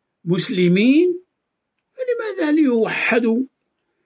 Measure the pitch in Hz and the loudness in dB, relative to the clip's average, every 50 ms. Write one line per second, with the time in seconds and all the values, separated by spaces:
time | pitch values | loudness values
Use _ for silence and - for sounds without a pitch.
0 | _ _ _ _ - 170 180 185 - - 226 180 180 175 175 196 220 254 277 311 | _ _ _ _ -4 -4 -2 -2 -2 -4 -2 0 2 2 4 4 4 4 4 4
1 | 359 359 349 359 - _ _ _ _ _ _ _ _ _ _ _ _ _ _ 523 | 2 0 -2 -4 -10 _ _ _ _ _ _ _ _ _ _ _ _ _ _ -10
2 | 508 494 480 466 440 427 381 370 320 294 302 320 302 262 240 226 214 - - - | -6 -4 -4 -4 -4 -8 -6 -4 -2 0 2 2 2 2 2 0 -2 -2 -4 -4
3 | - - 220 262 247 220 226 240 262 - _ _ _ _ _ _ _ _ _ _ | -2 0 0 0 0 0 -2 -2 -4 -6 _ _ _ _ _ _ _ _ _ _
4 | _ | _